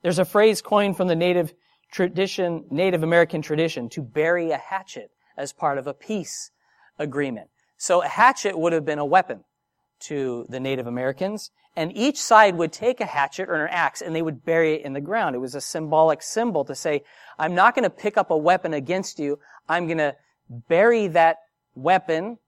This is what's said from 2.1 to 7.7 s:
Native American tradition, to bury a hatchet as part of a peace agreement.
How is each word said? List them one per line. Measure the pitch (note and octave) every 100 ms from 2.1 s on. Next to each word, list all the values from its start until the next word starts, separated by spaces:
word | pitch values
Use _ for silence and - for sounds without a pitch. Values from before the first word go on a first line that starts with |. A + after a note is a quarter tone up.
| F3 F#3+ - F3+ E3 -
Native | C#3 F#3 F3
American | D#3+ E3+ E3 D#3
tradition, | D3+ D3+ D#3+ C#3+ A#2+
to | -
bury | C3 D3+ D#3+ F3 E3
a | C#3+
hatchet | - F#3+ F#3+ - G#2 _ _ -
as | C#3
part | - D#3 C#3
of | C3
a |
peace | C3+ - G#3+ D#3+ - - _ _ _ _ _
agreement. | D3+ C3+ C#3 A2+ F2+ _ _